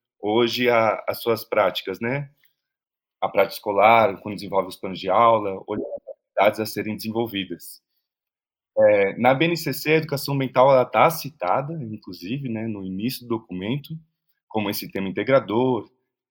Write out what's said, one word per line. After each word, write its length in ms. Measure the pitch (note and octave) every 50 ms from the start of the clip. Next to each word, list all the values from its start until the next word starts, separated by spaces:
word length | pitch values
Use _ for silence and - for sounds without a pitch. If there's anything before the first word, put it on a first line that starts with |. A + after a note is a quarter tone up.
| _ _ _ -
hoje 480 | - G#2 G#2+ A#2 A#2+ A#2 A2+ A#2+ B2 A#2+
a, 340 | A#2+ A2+ A2 G#2+ F#2+ - - -
as 140 | G#2 -
suas 220 | - A#2+ A2+ G#2+ -
práticas, 560 | - - G#2 G2+ F#2 - - - - F#2+ F#2
né? 300 | A#2 A#2 C3 C#3+ D3 C#3 _ _ _ _ _ _ _ _ _ _ _ _ _ _ _ _ _ -
A 80 | G2 F#2+
prática 260 | - G2+ G2 - -
escolar, 640 | - - G#2+ G2+ G2+ G2+ A2 A#2 A#2 A2 G2 F#2+ -
quando 140 | - G#2+ G2+
desenvolve 340 | F2 G2+ F2+ G2 F#2+ F#2 F#2
os 80 | -
planos 220 | - - F#2+ F#2 E2+
de 100 | F#2 F#2
aula, 540 | F#2 G#2+ A#2 A#2 A2+ A2 G#2 G2 F#2+ F#2 -
olhando 200 | - G#2 C3+ -
as 300 | - - - _ - -
habilidades 440 | _ _ _ - G2 G2 G#2+ - G#2+
a 60 | A2
serem 300 | - - G#2 F#2+ A2 G#2+
desenvolvidas. 840 | G2 - A2 G#2+ A#2 A#2+ A2 G2+ G2 F#2 F2+ F2 D#2+ - - - - _ _ _ _ _ _ _ _ _ _ _ _ _ _ _ _ _ _ - G#2+
É, 400 | G#2+ G#2+ G#2 G2+ G2 G2 - -
na 160 | A#2 B2+ C3+
B 100 | C#3 D#3+
N 120 | E3+ E3+ D#3+
C 160 | - C#3+ C3
C, 180 | - - D3+
a 40 | D#3
educação 380 | D#3+ D#3 - C#3+ C3 - - C#3+
ambiental, 380 | C#3 C3+ B2+ - C3 B2+ C#3
ela 140 | C3+ B2+ B2
tá 240 | - - A2 C3 E3
citada, 640 | E3 - - C#3 - - F2 F2 G2 C3 C#3+ C#3+ E3+ D#3+ B2
inclusive, 640 | A2 G#2+ G#2 - G2 F#2 - - F#2+ B2+ C#3 C#3 B2
né, 180 | A2+ A2 A2+
no 160 | A2+ G#2+ G2+
início 460 | F#2+ F#2+ F#2 F#2+ G#2+ B2+ - - A#2+ A#2
do 100 | A2+ A2
documento, 520 | - - F2+ F#2 F#2+ G#2+ C3+ D3 - - D#3+ D#3+ _ _ _ _ _ _ _ _ _ _
como 220 | - A2 G#2 G2
esse 200 | G#2 - G2+ F2
tema 180 | - G2 F#2+ F#2+
integrador, 840 | F#2 G#2 G#2 B2 C3+ C3 G#2 F#2 G#2 A#2 B2+ C3 B2 G#2+ F#2+ - _ _ _ _ _ _ _ _